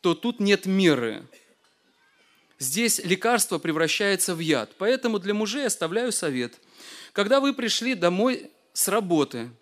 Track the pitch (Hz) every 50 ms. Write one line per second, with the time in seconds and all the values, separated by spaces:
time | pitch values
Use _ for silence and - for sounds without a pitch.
0 | - 180 165 160 - 240 240 - 202 202 202 196 - 185 190 190 190 170 147 127
1 | 120 113 110 - - - - - _ _ _ _ _ _ _ _ _ _ _ _
2 | _ _ _ _ _ _ _ _ _ _ _ _ 135 131 143 202 240 226 - -
3 | - 175 185 - - 226 247 220 - - 185 156 - 175 151 160 165 156 - -
4 | 208 202 196 190 - - 180 160 165 160 151 123 107 - - _ 185 220 254 254
5 | 254 240 220 202 175 196 208 208 220 202 220 285 285 226 - - 165 160 175 220
6 | 240 247 208 - - 156 135 127 120 120 - _ _ _ _ - - - - -
7 | - - _ - 202 202 262 277 269 277 269 269 240 220 - - 226 254 262 185
8 | 170 170 175 185 220 262 247 - - - _ _ _ _ _ - - - 190 233
9 | 208 180 170 156 139 - - 120 113 120 120 _